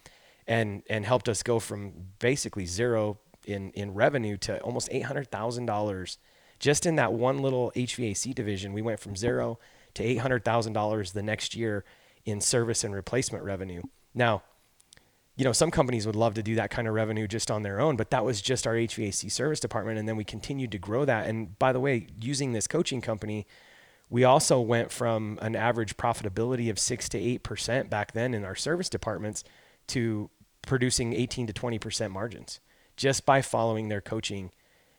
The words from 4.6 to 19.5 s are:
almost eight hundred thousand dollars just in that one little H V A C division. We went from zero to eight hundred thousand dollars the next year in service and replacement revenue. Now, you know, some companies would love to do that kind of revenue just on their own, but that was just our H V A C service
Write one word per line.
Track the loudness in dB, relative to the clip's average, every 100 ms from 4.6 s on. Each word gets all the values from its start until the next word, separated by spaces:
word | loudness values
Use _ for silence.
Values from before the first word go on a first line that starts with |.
almost | -4 -4 -4
eight | -4
hundred | -4 -6 -6
thousand | -4 -4 -2 -2
dollars | 0 0 -2 -8 -12 _ _ _ -2
just | 2 4 4
in | 4
that | 2
one | 4 2 2
little | 2 2 0 -2
H | -4 -2
V | -2
A | -2
C | -4
division. | -4 -2 -2 -4
We | -4
went | -2 -4
from | -6 -2
zero | 0 0 -2 -6 -12 -20 -16
to | -4
eight | 0 0
hundred | 2 2
thousand | 2 2 2
dollars | 0 0 0 -2
the | -4
next | -2 -2 -4 -2
year | -2 -2 -6 -20 _ _ -6
in | -2
service | 2 2 2 0
and | -2 -4
replacement | -2 -2 0 -4
revenue. | -6 -6 -6 -8 -12 _ _ 0
Now, | 2 2 -4 _ _ _ _ -20 _ _ _ 0
you | 2
know, |
some | 4 4
companies | 4 2 2 0
would | 2
love | 2 2
to |
do | 0 0
that | 0
kind | 0 0
of |
revenue | 2 0 0 -2
just | -2 -2
on | -2
their | 0 2
own, | 2 2
but | 2
that | 2 2
was | 0
just | 0 0 2
our | 2
H | 0 0
V | -2
A |
C | -2 -4
service | -2 0